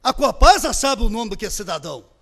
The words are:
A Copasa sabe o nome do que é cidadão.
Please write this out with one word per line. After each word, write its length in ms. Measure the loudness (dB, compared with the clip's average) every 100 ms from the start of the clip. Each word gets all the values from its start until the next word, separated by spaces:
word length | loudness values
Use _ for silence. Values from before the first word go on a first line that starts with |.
A 100 | -2
Copasa 580 | 0 -2 4 6 6 2
sabe 300 | -2 -2 0
o 80 | -2
nome 220 | -2 -6
do 40 | -8
que 120 | -8
é 20 |
cidadão. 560 | -10 -8 -10 -10 -14 _ _